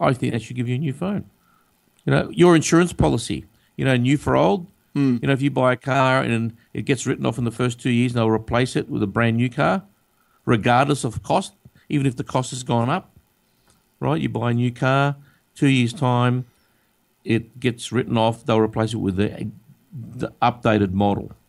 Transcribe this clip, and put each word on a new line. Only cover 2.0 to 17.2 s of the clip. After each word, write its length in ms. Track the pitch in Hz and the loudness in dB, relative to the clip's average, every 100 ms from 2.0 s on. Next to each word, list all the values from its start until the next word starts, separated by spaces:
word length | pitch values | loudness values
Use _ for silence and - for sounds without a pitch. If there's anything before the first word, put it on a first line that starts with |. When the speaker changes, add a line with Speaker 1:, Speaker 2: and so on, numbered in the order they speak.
| - | -2
Speaker 1:
You 60 | |
know, 180 | 135 - | 0 0
your 220 | 110 175 | 4 6
insurance 380 | 160 - 165 175 | 6 6 2 2
policy, 540 | - 160 123 - 69 - _ _ - | 0 0 0 -4 -8 -8 _ _ -4
you 80 | 135 | 0
know, 100 | 127 | 2
new 220 | 123 143 | 2 0
for 180 | - 131 | 2 2
old. 320 | 160 196 170 _ _ | 2 0 -4 _ _
Speaker 2:
Hmm. 240 | 147 139 120 | -2 0 0
Speaker 1:
You 60 | 139 | 0
know, 60 | |
if 80 | 135 | 0
you 100 | 139 | 0
buy 220 | 127 127 | 2 2
a 40 | 123 | 0
car 440 | - 135 131 131 | -2 0 2 2
and 360 | 120 117 113 - _ | 0 -2 -2 -6 _
it 100 | 117 | -10
gets 220 | 107 127 123 | -4 -2 -2
written 180 | 135 131 | -2 -2
off 120 | 120 | -2
in 60 | |
the 80 | 120 | -4
first 280 | 113 127 120 | -2 -2 -2
two 120 | 131 | 0
years, 220 | 120 123 | 0 0
and 60 | 123 | 0
they'll 100 | 110 | 0
replace 460 | 110 110 120 127 147 | 0 0 -2 0 -2
it 140 | - | -4
with 140 | 127 | -4
a 40 | 104 | -2
brand 300 | 104 117 113 | 0 2 2
new 120 | 123 | -2
car, 340 | 123 156 190 - _ _ _ _ _ - | 0 0 0 -6 _ _ _ _ _ 0
regardless 580 | 120 113 120 143 143 | 0 4 2 2 0
of 180 | 131 104 | -4 -8
cost, 320 | - 185 - _ - _ - | -2 -2 -2 _ -20 _ -6
even 180 | 143 135 | -2 -2
if 80 | 120 | -4
the 80 | |
cost 260 | 143 131 127 | -4 -4 -4
has 140 | 127 | -8
gone 260 | 127 120 117 | -2 0 0
up, 220 | 180 - _ _ _ _ _ _ _ _ - | -2 -6 _ _ _ _ _ _ _ _ -6
right? 200 | 135 156 | -4 -2
You 100 | 131 | -2
buy 200 | 113 120 | -4 -2
a 20 | 120 | 0
new 160 | 123 | -2
car, 440 | 120 131 135 139 139 - _ _ | -2 0 2 0 -2 -12 _ _
two 140 | - 143 | 0 2
years' 260 | 131 117 | 4 0
time, 520 | 117 127 123 123 127 123 _ _ _ _ _ _ _ | 0 0 2 2 0 -4 _ _ _ _ _ _ _